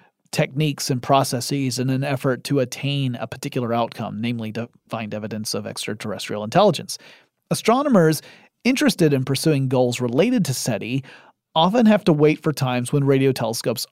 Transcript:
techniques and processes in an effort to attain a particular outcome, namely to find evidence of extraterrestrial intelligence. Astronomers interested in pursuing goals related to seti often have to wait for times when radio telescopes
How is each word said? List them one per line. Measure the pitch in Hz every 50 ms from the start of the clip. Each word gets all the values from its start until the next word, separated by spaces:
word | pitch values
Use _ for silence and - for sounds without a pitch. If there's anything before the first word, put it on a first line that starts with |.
| _ _ _ _ _ -
techniques | - - 156 - 131 139 156 151 139 - - -
and | 139 123 -
processes | - 143 135 135 - - 123 120 - 151 143 135 131 117 127
in | 123 131
an | 131 131 139
effort | 143 139 131 - 139 127 - -
to | - 143 139
attain | 127 127 - - - 139 143 139 135 127 120
a | 117 113
particular | - - - - 143 - 135 123 113 113
outcome, | 117 120 113 - - 117 101 104 104
namely | 113 120 123 117 110 110 104
to | 117 117 120 _ _ _ -
find | - 113 113 104 107
evidence | 107 104 104 113 107 107 - -
of | 107 104
extraterrestrial | 107 107 - - - 104 107 - 107 95 95 - - 107 104 107
intelligence. | 110 - 165 208 208 151 - - - - - - - - - _ _ _ _ _ -
Astronomers | - - - - 226 262 294 302 247 190 165 160 160 - - - - - _ _ _ _ -
interested | 233 262 - 302 269 - - 175 151 143
in | 131 131
pursuing | - 139 - - 160 151 135 135 127
goals | 135 127 127 123 123 -
related | 127 120 117 131 185 247 254 247 180
to | - 127
seti | - - - 113 98 - 107 127 139 135 - - - - _ _ _ _ _ -
often | 160 165 185 208 247 233
have | 214 214 208 -
to | - 160
wait | 147 151 151 156 - -
for | 165
times | 143 - 135 127 123 123 123 127 -
when | 147 139
radio | 139 139 135 135 135
telescopes | 127 - 120 110 113 - - 131 113 - - -